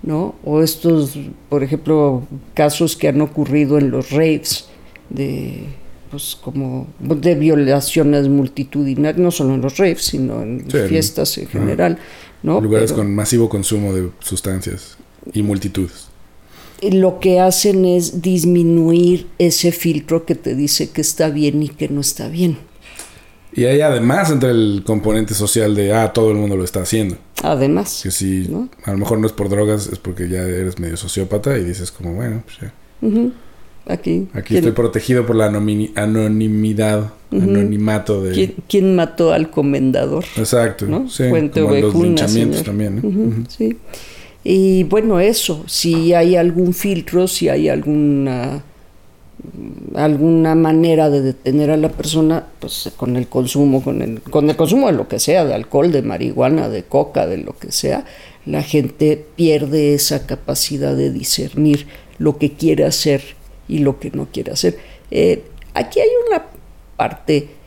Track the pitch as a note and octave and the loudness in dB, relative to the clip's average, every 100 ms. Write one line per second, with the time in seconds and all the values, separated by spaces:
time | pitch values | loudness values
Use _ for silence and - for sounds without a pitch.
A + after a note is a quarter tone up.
0 | - D#3 F#3+ - - D3+ D#3+ - E3+ D#3+ | -4 -4 -4 -8 -2 2 2 0 2 2
1 | C#3 D3 C#3 - - D3 C3 D3 D3 D#3 | 2 -4 -14 -16 -4 -2 -2 -4 0 2
2 | C#3+ C3 C3+ C#3+ - - D3 D3 E3 - | 2 0 -6 -16 -10 0 0 2 -2 0
3 | D3+ C3+ D3+ D3+ C#3 D3 C#3+ D3 C#3 B2 | 0 2 0 -2 0 2 2 2 2 0
4 | C3 C#3 D#3+ D3+ D3 - - - - - | -2 0 2 0 -2 -8 -10 -20 -20 -20
5 | - - C#3 B2 B2 - - C3+ - - | -14 -8 -6 -6 -8 -10 -14 -14 -16 -18
6 | - C#3+ - - - C3+ C3 C3 C3 - | -16 -12 -12 -12 -10 -6 -6 -6 -10 -10
7 | B2+ D#3 E3 D#3+ D#3 D#3 C#3 C#3 - E3 | -4 0 2 2 4 4 4 2 2 2
8 | D3 C#3+ C#3 C#3 C3 - C3+ C#3+ C#3 B2+ | 4 4 4 2 0 -4 -6 -2 -2 0
9 | D3+ D#3+ F3 E3+ C3+ C3+ C3 C3+ F#3+ - | 0 2 0 2 0 0 -2 0 0 0
10 | - C#3+ B2+ A2 A2 B2 - C3+ G2 D#3+ | -4 -2 -4 -4 -6 -8 -2 -2 2 0
11 | D#3 - C#3+ - - E3 - - F3 E3+ | 0 -2 -4 -4 -8 -4 -2 0 0 -2
12 | - - - - - E3 G#2+ G#2+ A2 A#2 | -8 -20 -20 -8 -2 0 2 2 2 0
13 | G#2 G2+ G#2 A#2+ A2+ G#2 F#2+ G#2 G2+ F#2+ | -2 -2 0 2 2 0 -2 -2 -2 -2
14 | F2+ - - F#2 G2 F#2+ F#2 F#2+ - - | -4 -8 -8 -6 -4 -6 -6 -10 -14 -20
15 | - _ - G#2+ G#2 G2 F#2+ F#2 F2+ - | -20 _ -8 -4 -2 -2 -4 -4 -6 -8
16 | - - - - - - - - G3+ F#3+ | -20 -20 -20 -20 -20 -20 -20 -6 0 4
17 | F#3 F3+ F#3+ F3+ F#3 F3+ G#3+ F#3+ F#3 F3+ | 4 2 2 6 4 4 2 4 4 2
18 | E3+ F#3 F3 F#3 E3 F3 E3+ E3 E3 E3+ | 0 -4 0 2 4 4 4 4 4 4
19 | F3 F3+ - - F3 - F3 E3+ E3 D3+ | 4 2 -2 0 0 2 0 0 -2 -2
20 | D3 E3 E3 D3 - B2 C#3+ - D#3 - | 0 -2 0 -4 -2 -2 -2 -2 -4 -2
21 | D3 - D#3+ D3 D3 D3 D3+ - D3+ C#3+ | -4 0 0 2 0 0 -4 -4 -4 -2
22 | C#3 - A#2 D#3+ F3+ C#3+ - - - - | -4 -6 -8 0 0 0 -10 -20 -20 -20
23 | - - - - - - A#2+ C#3 D3+ B2+ | -20 -20 -20 -20 -12 -2 2 4 4 2
24 | A#2 D#3 E3+ D3 B2+ A#2 A2 G2+ F#2+ G#2+ | 2 2 2 2 2 4 2 0 -2 -2
25 | G2 A2 G#2+ G2+ G2+ A#2 G#2+ G#2 G2+ A2 | 0 0 0 -2 0 0 2 2 2 2
26 | A2 - A2+ G#2 G#2 F#2+ F2+ G2 F2+ A2 | 2 2 2 2 0 -2 -2 -4 -2 0
27 | G2+ E2+ - - D#3 D3 C3+ E3 G3+ - | -2 -4 -12 -6 -2 0 2 0 -2 -6
28 | F#2+ - F#2+ F#2+ F#2 D#3+ B3+ - - G2 | -6 -4 -2 -2 -2 -6 -8 -8 -6 -4
29 | G2 A2 A2 - G2 G2+ G#2+ G#2 F#2+ F#2+ | -2 0 -2 -2 -2 0 0 0 -4 -10
30 | F#2 F2 F2 F#2 F#2 F2+ F#2 F2+ E2+ E2 | -10 -6 -4 -4 -2 -4 -4 -6 -8 -8
31 | F2+ - F#2+ G#2 C3+ C3+ F2 F#2+ F2 - | -6 -6 -2 -2 -2 -2 -2 -6 -10 -10
32 | F2 F2 A#2+ A2 - - G2+ - - - | -8 -6 -6 -6 -10 -16 -16 -16 -20 -6
33 | A3+ G#3+ A#3+ - - - - - - F3 | -2 0 -2 -4 -20 -20 -20 -20 -8 -6
34 | - E3+ F#3+ - F#2+ F#3 E3 G#2+ A#2 A2 | -2 -4 -4 -10 -2 0 2 0 0 -2
35 | - B2+ A#2 A2 G#2+ G#2 G#2+ G#2 G#2+ - | 0 0 2 2 2 0 0 0 -2 -2
36 | G#2+ A2 G#2+ G#2+ A2 G#2+ A2 G#2+ G#2+ G#2+ | 0 0 2 2 2 0 0 0 0 0
37 | G#2+ - - F#3+ F3+ G2+ G2+ G#2 G#2+ G#2+ | -2 -10 -6 0 2 2 2 0 0 0
38 | - G2+ F#2+ F#2 F#2+ - - G3+ F#3+ F#3 | 0 -2 0 0 -2 -4 -2 2 4 2
39 | E3 - E3 E3 D#3+ - C#3+ C#3 C3 C3 | 0 2 2 2 0 0 0 2 2 2
40 | C3+ D3+ F3+ - A2 B2 A#2 G#2+ G2+ E3+ | 0 -2 -4 -4 0 2 2 -2 -4 -2
41 | C4 - B2+ D#3+ D3+ E3 D3+ C#3+ G#2 C3 | -4 -2 2 2 0 0 2 4 2 2
42 | F3 E3 - A2 A2+ D#3 - G2+ G#2+ G2+ | 2 2 2 2 2 0 -2 -4 -2 -2
43 | G#3 G3 A3 A2 A#2 - A3 A#3 - - | -2 0 0 -2 -6 -4 -4 -4 -12 -18
44 | - - - - - F#3+ F#3+ F#3 D#3+ G#3+ | -18 -20 -20 -12 0 4 4 4 4 2
45 | A3 F#3 G3 A3+ - D3+ E3+ - E3+ E3 | 2 4 2 2 -2 -6 -6 -4 0 2
46 | E3 E3+ E3+ F3+ F3 F3 F3+ F3+ G3+ F#3 | 4 4 4 4 4 2 0 0 -2 -2
47 | - F3 F#3 - D#3+ C#3 D#3 D3 C#3+ D3+ | 0 0 0 0 0 2 0 0 0 2
48 | D3 C#3 C3+ B2+ B2+ C#3 - - - - | 2 2 0 -4 -6 -8 -12 -20 -20 -20
49 | - _ - - - - G#1+ - - - | -20 _ -20 -20 -18 -16 -14 -14 -10 -2
50 | D3+ D3 D#3 E3 D#3+ D#3+ D#3+ D#3+ E3 D#3+ | 0 2 4 4 4 4 4 4 4 4
51 | D#3 C#3+ C3+ B2+ - C#3+ D3 D#3 D#3 - | 4 2 0 -2 -2 0 2 2 0 -2
52 | - D#3 D#3+ E3 - - - - - - | -4 2 2 0 -4 -14 -12 -10 -10 -8
53 | B2+ B2 A#2+ C3 B2 C#3 C#3+ C3 C3 A#2 | -4 -2 -2 -2 -2 2 4 2 0 -4
54 | A2+ A2+ - D#3 D3 D3+ D#3 A#3 B3+ D#3+ | -4 -8 -2 0 2 2 2 4 2 0
55 | - G#2 - F3+ D3+ C3+ A#2+ C#3 E3 D3 | -2 -2 2 2 2 -2 -2 2 2 2
56 | A#2+ F2 B2 - B2+ D#3 A2 G#2+ F2+ C#3 | -2 -4 -4 0 2 2 0 -6 -2 -2
57 | C#3+ - - F2+ - - - - C#3 - | 0 -2 -2 -4 -8 -14 -8 -4 -2 -4
58 | - - - - - D3+ C#3+ D3+ B2+ - | -6 -20 -20 -18 -8 -6 0 0 0 0
59 | D3+ D3+ - - E3+ D3+ C3+ D3+ D3 D3 | 0 0 -4 0 2 2 0 0 2 2
60 | - C#3+ - - - C3+ - C#3+ C#3+ C3+ | 0 -4 -6 -10 -6 -4 -4 -4 -2 -2
61 | C#3 B2+ B2+ - C#3 - D3+ D3 - - | -2 -4 -4 -4 -4 0 2 2 -2 -20
62 | - - D#3 C#3+ D3 D3 E3 D3+ D3+ - | -20 -4 -2 0 -4 0 0 2 0 0
63 | D3+ C#3 - - - - - D#3 C#3 C3+ | 0 -2 -4 -20 -20 -20 -8 0 0 -2
64 | D3+ C#3+ C#3 - - D3+ F3+ - - - | -8 -8 -8 -8 -6 -2 -2 -4 -16 -20
65 | - - - - - - - - A#3+ - | -6 0 2 0 -6 -20 -10 -8 -4 0
66 | A4 B4 A#4 F#4 - - - - - - | 2 2 0 -2 -4 -20 -20 -20 -20 -6
67 | - - - D3+ C#3+ - | -6 -4 -2 -2 -2 -18